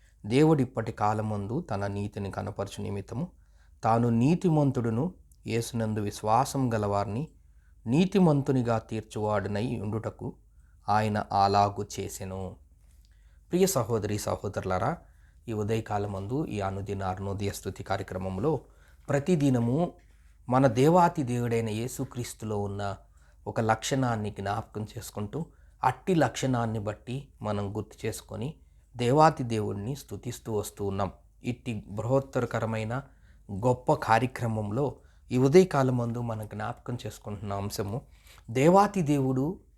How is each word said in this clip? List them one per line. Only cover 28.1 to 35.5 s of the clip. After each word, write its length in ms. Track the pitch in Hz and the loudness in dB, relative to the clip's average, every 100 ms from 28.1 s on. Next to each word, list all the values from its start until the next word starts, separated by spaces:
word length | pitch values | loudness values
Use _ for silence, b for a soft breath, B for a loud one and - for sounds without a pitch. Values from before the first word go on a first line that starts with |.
| - - 104 131 - - _ _ 117 | -8 -10 -10 -10 -10 -20 _ _ -2
దేవాతి 460 | 120 147 156 156 | 2 6 6 6
దేవుడిని 540 | 123 113 104 101 104 139 | -2 -2 -2 -4 -6 -8
స్తుతిస్తూ 560 | - 98 120 120 - | -10 -12 -10 -10 -4
వస్తూ 320 | 107 95 - | -4 -4 -6
ఉన్నాం. 280 | 101 98 98 - _ _ | -4 -2 -4 -4 _ _
ఇట్టి 400 | - 123 - 107 - | -8 -6 -6 -8 -8
బృహత్తరకరమైన 1120 | 104 110 135 135 131 117 113 110 110 110 127 - b b b - | -8 0 0 0 -4 -2 -2 -2 -4 -4 -6 -8 b b b -12
గొప్ప 400 | 98 123 127 - | -2 0 0 2
కార్యక్రమంలో 1000 | 147 - 113 123 - 117 110 104 110 147 - b b b | 0 4 4 2 -2 -4 -2 -4 -2 -2 -4 b b b
ఈ 60 | 123 | 2
ఉదయకాలమందు 800 | 135 | 6